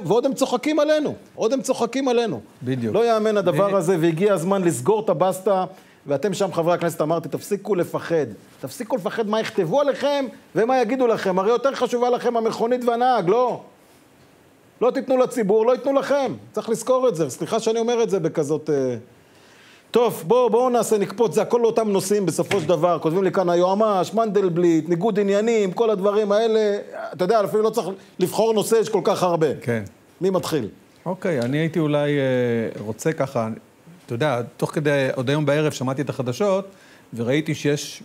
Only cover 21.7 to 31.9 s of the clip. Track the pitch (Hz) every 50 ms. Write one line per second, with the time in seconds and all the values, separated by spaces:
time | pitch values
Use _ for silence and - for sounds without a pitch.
21.7 | - 233 220 214 196 190 - - 208 208 196 160 - - 165 - 196 196 156 175
22.7 | 175 151 160 175 170 147 - 160 160 196 196 180 - 196 185 175 175 175 180 185
23.7 | 190 208 220 214 202 185 165 - 190 220 226 220 180 202 196 185 160 170 180 170
24.7 | 165 160 156 160 175 165 185 233 196 208 202 196 196 202 214 233 233 220 202 185
25.7 | 170 - 233 220 214 185 190 202 202 214 220 196 202 214 233 226 220 220 214 208
26.7 | 202 202 - - - - - - - 147 180 175 233 220 202 143 170 214 214 220
27.7 | 214 233 175 175 196 - - - - - 180 170 - - 214 226 220 208 175 -
28.7 | 226 226 208 214 208 185 151 220 190 - 180 180 170 160 156 139 117 - - 123
29.7 | 120 110 104 - - - _ _ - - 165 196 190 175 - - 165 143 110 92
30.7 | - - - - _ _ - 165 190 185 - 190 160 123 117 120 139 151 165 160
31.7 | 156 175 156 147